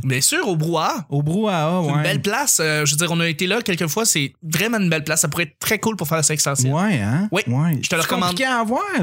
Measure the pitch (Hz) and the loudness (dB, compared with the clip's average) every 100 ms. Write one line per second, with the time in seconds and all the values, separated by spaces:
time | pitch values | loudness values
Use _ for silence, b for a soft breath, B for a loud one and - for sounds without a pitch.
0 | 131 127 - 320 277 165 160 165 185 302 | -2 0 0 0 0 0 0 0 0 -2
1 | 147 143 147 180 214 175 151 180 151 147 | -4 -2 0 0 0 0 2 0 2 2
2 | 151 147 196 226 277 - 160 151 147 151 | 2 0 0 0 0 2 2 2 2 2
3 | 175 165 165 156 185 208 208 170 165 214 | 2 2 0 0 0 0 0 -2 -2 0
4 | 233 156 139 - 160 156 220 226 180 160 | 2 2 -2 -6 -4 -2 0 2 2 0
5 | 151 160 165 160 175 - - 208 226 208 | 0 0 0 -2 -4 -6 -4 0 0 -2
6 | 151 160 151 151 147 139 127 151 208 147 | -2 0 0 0 0 0 0 2 0 0
7 | 101 139 214 180 120 123 165 143 - 170 | 0 0 0 -2 0 0 0 0 -2 -2
8 | - 185 180 180 262 247 220 262 403 359 | 0 0 -2 0 0 0 0 -2 -2 -2